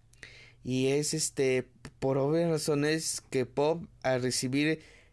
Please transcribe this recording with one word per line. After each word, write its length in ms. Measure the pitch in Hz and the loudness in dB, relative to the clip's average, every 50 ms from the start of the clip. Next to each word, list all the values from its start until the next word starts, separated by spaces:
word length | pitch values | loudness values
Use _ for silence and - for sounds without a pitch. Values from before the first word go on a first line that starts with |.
| - - - - - - - - - - - - - | -20 -20 -20 -20 -20 -20 -20 -20 -20 -20 -20 -12 -6
Y 240 | 120 127 127 131 | -4 0 0 2
es, 260 | 131 139 147 151 - - | 2 2 0 0 -2 -2
este, 560 | 156 - - - - 135 131 131 127 123 - - - - - - - | -2 -4 -4 -2 0 2 2 2 0 0 -4 -10 -20 -20 -20 -10 -4
por 180 | - 135 135 | -2 0 0
obvias 320 | 139 135 143 156 170 170 170 | 2 2 2 2 2 2 2
razones 720 | 160 151 - 160 151 143 143 151 156 160 165 - - - - - | 0 0 0 0 0 2 2 2 0 0 -2 -4 -6 -8 -8 -4
que 140 | - 131 123 | -2 -2 -2
Bob... 440 | 120 - - 143 151 165 170 - - - - | -2 0 0 2 2 0 -2 -6 -12 -14 -6
al 220 | - 131 131 127 123 | -2 0 0 0 0
recibir 580 | 127 120 - - 127 127 143 147 156 156 156 - - - - - - | 0 -2 -2 -2 -2 0 0 0 0 0 -2 -6 -14 -20 -20 -20 -14